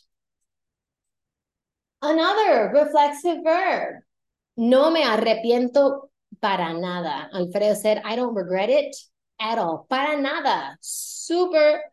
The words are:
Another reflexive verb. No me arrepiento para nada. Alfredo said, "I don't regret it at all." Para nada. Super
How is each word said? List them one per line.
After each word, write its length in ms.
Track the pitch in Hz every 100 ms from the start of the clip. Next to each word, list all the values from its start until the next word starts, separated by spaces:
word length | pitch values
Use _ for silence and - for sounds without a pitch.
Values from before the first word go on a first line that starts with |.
| _ _ _ _ _ _ _ _ _ _ _ _ _ _ _ _ _ _ _ -
Another 720 | 294 320 339 415 403 262 196
reflexive 640 | 269 294 302 294 285 349 311
verb. 520 | 320 339 370 247 - - _ _ _ _ _ -
No 340 | 226 262 302
me 120 | 330
arrepiento 1040 | 262 214 220 214 233 240 247 285 277 277 - _ _ 202
para 320 | 214 185 165
nada. 560 | 165 180 180 165 139 156
Alfredo 420 | 196 175 202 208 208
said, 260 | 214 214
"I 140 | 214 240
don't 180 | 247 220
regret 340 | 175 185 214
it 240 | 285 285 - - _ _ -
at 180 | 220 226
all." 280 | 175 156 -
Para 320 | 262 294 294
nada. 560 | 277 320 277 180 139 -
Super 1000 | - - - - - 339 359 320 302 311 -